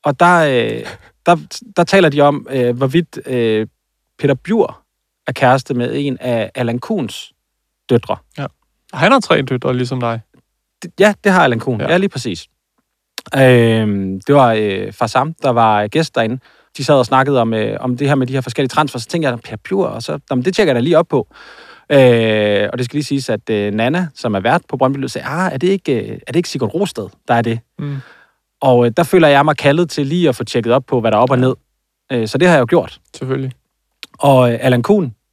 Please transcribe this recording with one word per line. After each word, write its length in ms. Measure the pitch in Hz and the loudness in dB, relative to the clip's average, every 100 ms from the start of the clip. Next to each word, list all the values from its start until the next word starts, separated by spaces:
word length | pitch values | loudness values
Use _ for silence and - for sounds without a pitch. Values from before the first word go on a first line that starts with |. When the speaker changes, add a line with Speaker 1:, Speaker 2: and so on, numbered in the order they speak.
Speaker 1:
Og 160 | 147 135 | -4 2
der, 180 | 175 175 | 4 4
øh, 480 | 151 123 110 117 - - _ _ - | 2 0 -2 -6 -12 -18 _ _ 0
der, 120 | 165 151 - - - | 0 -2 -16 -6 -2
der 60 | |
taler 260 | 170 196 160 | 2 4 2
de 120 | 147 | 4
om, 260 | 143 143 123 | 2 2 -4
øh, 280 | 131 123 123 | -2 0 0
hvorvidt, 420 | 135 165 165 143 139 | 0 0 -2 -10 -6
øh, 420 | 127 113 110 110 _ _ _ _ - | -2 0 0 -4 _ _ _ _ -4
Peter 140 | 139 | -2
Bjur 480 | 131 - 226 - - _ _ _ _ - | -2 -2 -2 -2 -4 _ _ _ _ -10
er 40 | |
kæreste 420 | 127 127 131 - | 0 2 2 0
med 180 | 123 120 139 | -4 -4 -4
en 220 | 143 127 | -4 -6
af 320 | 123 117 101 127 | -4 -4 -4 -4
Allan 240 | 117 120 | -4 -4
Kuhns 540 | - 208 107 - - _ _ _ _ _ - | -4 -4 -4 -10 -18 _ _ _ _ _ -2
døtre. 280 | 120 - 101 _ - | -2 0 -10 _ -12
Speaker 2:
Ja. 80 | 139 _ _ _ _ | -12 _ _ _ _
Og 60 | - | -2
han 120 | 180 | 2
har 80 | 262 | 2
tre 220 | - 151 | 2 -2
døtre, 320 | 131 127 135 | 0 -4 -2
ligesom 260 | 127 123 127 | -2 -4 -4
dig. 220 | 120 113 _ _ _ _ _ _ | -4 -6 _ _ _ _ _ _
Speaker 1:
Det, 80 | 170 - | -10 2
ja, 140 | 208 196 | 2 2
det 80 | 202 | 2
har 120 | 185 | 2
Allan 160 | 139 113 | 2 0
Kuhn. 220 | - 113 | -4 -4
Speaker 2:
Ja. 100 | 143 | 0
Speaker 1:
Ja, 60 | 180 | 0
lige 120 | 196 | 0
præcis. 380 | 135 117 85 - _ _ _ _ _ _ - - 139 | -4 -8 -10 -14 _ _ _ _ _ _ -18 -4 4
Øhm, 840 | 131 123 117 113 107 101 95 95 | 6 6 4 2 0 -2 -4 -6
det 140 | - 143 | 2 4
var, 180 | 123 | 4
øh, 400 | 110 104 98 98 | 2 -2 -4 -8
Farsam, 400 | - 117 127 151 | -6 -2 -2 -2
der 160 | - 135 | -2 0
var 380 | 120 113 104 107 | 2 2 2 0
gæst 280 | 156 160 - | -2 -2 -2
derinde. 240 | 110 127 _ _ _ - | -2 -4 _ _ _ -8
De 60 | |
sad 120 | 139 139 | 0 2
og 100 | 117 | 4
snakkede 360 | 135 135 135 | 2 2 0
om, 120 | 113 | 0
øh, 240 | 110 107 104 | -2 -4 -4
om 180 | 127 123 | -6 -4
det 100 | 143 | -2
her 80 | 143 | 0
med 120 | 127 | -2
de 60 | |
her 80 | 131 | -4
forskellige 280 | 123 135 131 | -4 -4 -2
transfer. 300 | 151 151 120 | -2 -4 -6
Så 80 | - | -6
tænker 220 | 170 143 | -4 -4
jeg, 100 | 120 | -4
Per 160 | - 107 | -10 -14
Bjur, 320 | - 190 135 | -6 -4 -4
og 160 | 107 | -6
så, 160 | 135 147 - | -10 -10 -6
"Nå, 60 | 131 | -4
men 100 | 139 | -2
det 100 | 190 | 0
tjekker 160 | 175 | 0
jeg 20 | 120 | 2
da 40 | |
lige 160 | 139 165 | 2 2
op 100 | 165 | 2
på." 200 | 135 - - - - - - - | -2 -4 -14 -20 -20 -20 -18 2
Øh, 800 | 143 127 117 113 107 104 101 104 | 6 6 6 2 2 2 0 -2
og 60 | 127 | -4
det 80 | 123 | -4
skal 120 | 147 | -4
lige 60 | |
siges, 260 | 143 139 131 | -4 -4 -4
at, 200 | 107 - | -6 -2
øh, 240 | 104 104 | -2 -2
Nana, 340 | 107 120 175 170 - | -2 -2 -2 -4 -6
som 180 | 120 98 | -4 -2
er 40 | |
vært 220 | 113 170 - | 0 -2 -2
på 80 | 131 | -2
Brøndby 200 | 131 139 | 0 0
Lyd, 80 | 131 | -6
sagde, 200 | - 127 | -8 -8
"Ah, 260 | 160 185 | -4 -4
er 40 | 135 | 0
det 100 | 180 | 0
ikke, 260 | 196 - 120 - | 0 0 -2 -4
øh, 20 | - - | -12 -4
er 40 | |
det 40 | 165 | -2
ikke 140 | 170 | -2
Sigurd 240 | 131 110 | -4 -4
Rosted, 340 | 170 202 - 90 _ - | -2 -4 -6 -12 _ -2
der 60 | |
er 80 | 120 | 0
det?" 180 | 117 117 _ - | 0 -4 _ -12
Speaker 2:
Mm. 180 | 143 139 - _ _ _ _ - | -10 -10 -12 _ _ _ _ -4
Speaker 1:
Og, 240 | 139 120 120 | 2 4 2
øh, 60 | 113 | 0
der 60 | |
føler 240 | 165 190 151 | 2 4 6
jeg 180 | 139 151 | 4 2
mig 120 | 139 | 2
kaldet 320 | 143 156 175 | 2 2 -2
til 160 | - 139 | -4 -4
lige 240 | 175 156 | 0 0
at 60 | 123 | -2
få 80 | |
tjekket 300 | 117 123 113 | -4 -4 0
op 120 | 131 - | 0 0
på, 140 | 127 | -2
hvad 100 | 110 | 0
der 60 | 107 | 2
er 40 | |
op 80 | 127 | 2
og 80 | 131 | 2
ned. 160 | 127 123 _ _ _ _ - | 0 -2 _ _ _ _ -6
Øh, 160 | 123 110 | -4 -2
så 100 | 139 | 2
det 100 | 180 | 4
har 80 | 156 | 4
jeg 60 | |
jo 40 | 120 | 4
gjort. 300 | 170 - - _ - | 2 0 -12 _ -12
Speaker 2:
Selvfølgelig. 340 | 131 135 131 - _ _ _ _ - - | -6 -6 -6 -12 _ _ _ _ -20 -2
Speaker 1:
Og, 340 | 143 131 123 | 4 4 4
øh, 60 | 117 | 2
Allan 220 | 131 123 | 0 0
Kuhn, 320 | 120 208 139 - _ | 2 0 0 -10 _